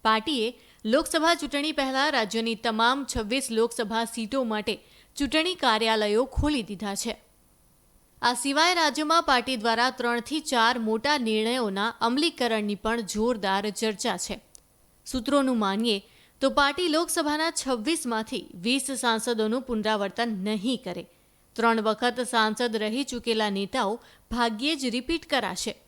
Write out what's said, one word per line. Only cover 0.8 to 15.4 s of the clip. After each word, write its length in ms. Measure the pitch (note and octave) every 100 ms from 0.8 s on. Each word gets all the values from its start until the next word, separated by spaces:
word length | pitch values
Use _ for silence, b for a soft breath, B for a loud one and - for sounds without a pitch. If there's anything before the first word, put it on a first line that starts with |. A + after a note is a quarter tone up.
લોકસભા 500 | A3 C4 D#4+ D#4+ D#4+
ચૂંટણી 360 | E4+ D4 C#4+ D4+
પહેલા 380 | D4+ C4+ C4 D4
રાજ્યની 460 | C#4 G#3+ A3 A3+
તમામ 500 | A3+ A#3+ A3 A#3 C4+ C4
છવ્વીસ 360 | B3+ G#3 C4 C4
લોકસભા 540 | A3+ A#3 A#3+ G#3+ A3+
સીટો 380 | A3+ - G#3+ C4+
માટે 360 | A#3+ G#3+ G#3 G3+ b b b
ચૂંટણી 400 | - C#4 D#4 E4+
કાર્યાલયો 720 | F4+ C4 G#3+ A3+ A3 G#3 G#3+
ખોલી 380 | C4 - D4 D4
દીધા 320 | G3+ F#3+ G#3
છે. 200 | G3 A#3 - _ _ _ _ _ _ _ _ _ _
આ 120 | A#3
સિવાય 400 | B3 C#4 C#4 E4+
રાજ્યમાં 500 | F4+ D4+ C#4+ D4+ E4
પાર્ટી 320 | E4 B3+ B3
દ્વારા 340 | B3+ A3+ A3+ B3
ત્રણથી 500 | B3 A#3+ A#3+ A#3 D4+
ચાર 400 | - B3 A3+ B3
મોટા 380 | A3 A3 C#4 D4
નિર્ણયોના 760 | A3+ G#3+ A3 B3+ A3 G3 A3 -
અમલીકરણની 760 | A#3 C4 E4 - A#3+ A3 G#3
પણ 260 | G3+ A3 A#3
જોરદાર 680 | G3+ G#3+ A3+ A#3 F#3+ G3 G#3
ચર્ચા 480 | - A3 G3+ A#3+ F3
છે. 240 | - F#3 _ - _ _ _ _
સૂત્રોનું 520 | - B3+ C4+ C#4+